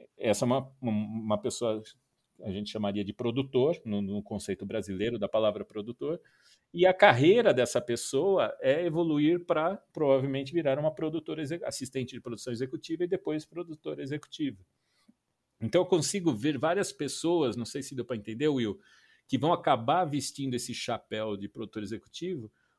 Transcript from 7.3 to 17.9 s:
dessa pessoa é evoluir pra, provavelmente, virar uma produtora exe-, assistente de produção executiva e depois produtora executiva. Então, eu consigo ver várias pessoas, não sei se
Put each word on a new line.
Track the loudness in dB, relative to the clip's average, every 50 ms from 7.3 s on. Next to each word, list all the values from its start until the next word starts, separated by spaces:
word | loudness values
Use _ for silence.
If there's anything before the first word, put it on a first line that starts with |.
| 8 8 6 6 6
dessa | 6 2 2 2 -2
pessoa | 0 0 -4 -4 -4 -2 0 2 2 4 4 4 2 0 -2 0
é | 2 2 2 2 2
evoluir | 0 0 2 2 2 4 4 4 4 4 2 2
pra, | 0 0 2 2 0 -2 -4 _ _ _
provavelmente, | 0 4 4 4 4 4 0 -2 -4 -4 -2 -2
virar | 0 2 2 0 2
uma | 0 -2 -2
produtora | -2 -4 -4 -4 -4 -6 -6 -6 -6
exe-, | -4 -6 -6 -6 -6
assistente | -8 -6 -6 -8 -6 -4 -6 -6 -6 -8
de | -12
produção | -10 -10 -10 -8 -6 -8 -4
executiva | -4 -4 -6 -6 -10 -6 -6 -4 -4 -2
e |
depois | -2 -2 -2 -2 -4 -4 -4 -6
produtora | _ -10 -10 -10 -10 -12 -10 _ -10 -8 -8 -6
executiva. | -6 -6 -8 -8 -12 -6 -4 -4 -4 -4 -6 -18 _ _ _ _ _ _ _ _ -20 _ _ _ _ _ _ _ _ _ _
Então, | -6 2 2 2
eu | 4
consigo | 4 2 2 2 0 -4 0 0 0 0
ver | 2 0 -2 0
várias | 0 0 0 0 0 -2 -4
pessoas, | -4 -6 -6 -6 -6 -2 0 2 2 2 2 0 0
não | -2 -6
sei | -6 -8 -10 -10
se | -8